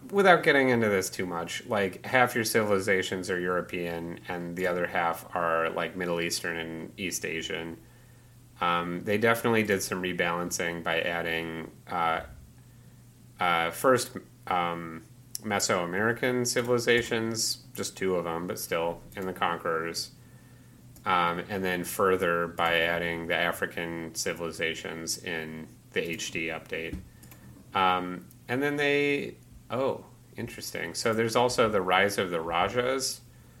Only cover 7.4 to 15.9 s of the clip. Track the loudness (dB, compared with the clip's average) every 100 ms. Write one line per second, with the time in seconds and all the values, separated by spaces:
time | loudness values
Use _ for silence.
7.4 | -6 -6 -8 -12 -16 -20 -20 -20 -20 -20
8.4 | -20 -2 0 2 0 -4 -2 2 4 4
9.4 | 4 2 4 0 0 -2 -2 0 0 0
10.4 | -2 -4 -4 -2 -2 0 0 -2 -2 -4
11.4 | -4 -8 -10 -14 -8 -2 0 0 -4 -14
12.4 | -20 -20 -20 -20 -20 -20 -20 -20 -20 -2
13.4 | 2 4 2 2 4 4 2 -8 -14 -16
14.4 | -2 0 0 -2 -8 -12 -16 -20 -16 -10
15.4 | -2 0 2 2 2